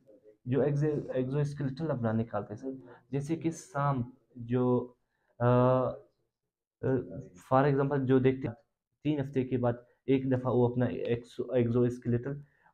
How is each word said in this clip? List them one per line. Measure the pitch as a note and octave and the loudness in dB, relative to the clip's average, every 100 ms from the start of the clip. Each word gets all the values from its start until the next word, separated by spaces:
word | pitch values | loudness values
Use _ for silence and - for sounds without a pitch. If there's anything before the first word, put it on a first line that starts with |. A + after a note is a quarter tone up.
| _ - - - B2 | _ -20 -20 -14 -2
जो | C3+ | 0
exo-, | C#3+ C#3+ D3+ D3 - C3 | 2 2 0 0 -4 -4
exoskeletal | C3 C#3+ D3 - C#3 B2+ D#3+ | -2 -2 -2 -2 -6 -4 -4
अपना | A#2+ A2+ | -2 0
निकालते | A2 A2+ G#2 G2+ | 0 -2 -4 -8
हैं, | G#2+ | -8
सही। | C3+ C3 - - _ | -10 -10 -12 -20 _
जैसे | C3+ C#3+ E3 | -6 -4 -4
कि | E3 | -4
सांप | E3 - C#3 C#3+ C3 A#2+ - _ B2+ | -6 -8 -2 0 0 -4 -10 _ -14
जो, | A#2 B2 B2 B2 B2 _ _ _ _ - | -2 2 4 2 0 _ _ _ _ -2
अ, | A#2+ B2 B2+ B2+ B2 - - _ _ _ _ _ _ _ | 2 4 4 4 0 -6 -14 _ _ _ _ _ _ _
अ, | - C3 F2+ E2 - - - | -2 -2 -2 -10 -14 -14 0
for | C3 C#3+ | 2 4
example | C3+ C#3 C#3+ | 2 0 0
जो | C3 C3 | 4 4
देखते | B2 C3 A2+ | 4 0 -4
हैं, | A2 _ _ _ _ | -10 _ _ _ _
तीन | C#3+ D3+ | -4 -2
हफ्ते | C#3 C3+ | -2 -2
के | B2+ B2+ | -2 0
बाद | A#2+ A#2+ - _ - | 0 -2 -8 _ 0
एक | C3+ C3 | 0 2
दफ़ा | B2+ B2+ | -2 0
वो | A#2 A#2+ | 2 2
अपना | B2 B2 | 2 -2
एक्सो-, | - - A#2 - - A#2+ B2+ | -2 -2 -4 -4 -10 -2 0
exoskeletal | A#2 A#2+ B2 B2 B2 A#2 C#3 C#3+ - _ _ | 2 2 2 0 -2 -2 -2 -8 -12 _ _